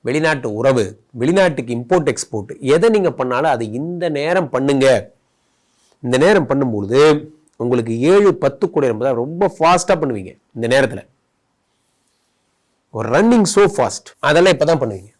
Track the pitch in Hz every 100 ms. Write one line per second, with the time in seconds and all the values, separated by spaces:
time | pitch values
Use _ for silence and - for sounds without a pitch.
0 | - 147 160 143 123 104 131 127 98 107
1 | _ 120 131 185 185 143 120 120 123 185
2 | 143 113 - 107 104 - 131 156 226 220
3 | 175 123 127 123 156 123 110 113 160 175
4 | 175 143 147 185 147 127 135 139 135 117
5 | - _ _ _ _ _ _ _ _ _
6 | 127 127 170 208 131 139 131 107 101 127
7 | 151 151 - _ _ _ 120 123 113 113
8 | 143 196 202 - 143 - 180 156 131 110
9 | 131 117 131 170 196 - 160 180 185 185
10 | 147 107 92 - _ 117 113 131 131 95
11 | - _ _ _ _ _ _ _ _ _
12 | _ _ _ _ _ _ _ _ _ 113
13 | 110 135 220 240 196 202 202 196 113 -
14 | - _ 143 151 185 143 151 160 123 98
15 | 98